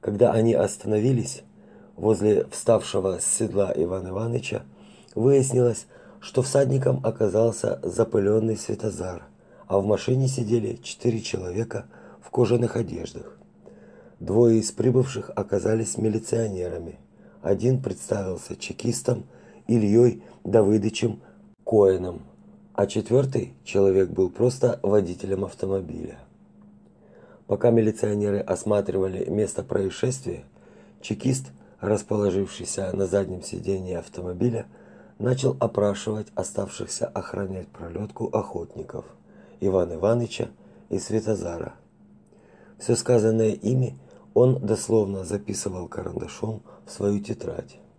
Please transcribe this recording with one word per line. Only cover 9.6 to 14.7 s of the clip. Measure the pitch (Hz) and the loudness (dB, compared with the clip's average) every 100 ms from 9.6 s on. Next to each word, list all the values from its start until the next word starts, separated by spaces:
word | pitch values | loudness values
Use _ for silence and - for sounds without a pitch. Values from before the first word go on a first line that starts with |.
| - | -2
а | 98 | 0
в | |
машине | 101 104 - 127 135 | 2 0 2 2 2
сидели | 131 110 117 107 - | 0 0 0 0 -6
четыре | - - 123 113 | -12 -2 0 0
человека | - 95 92 90 113 110 - - - - | -4 -6 -6 -4 -4 -6 -10 -20 -20 -20
в | - | -6
кожаных | - 117 120 117 117 | 2 4 4 2 -2
одеждах. | 113 82 82 - - - - _ - - - - - _ | -4 -8 -10 -14 -16 -20 -20 _ -20 -20 -20 -20 -20 _
Двое | 82 101 120 113 | 0 6 6 6
из | 110 | 2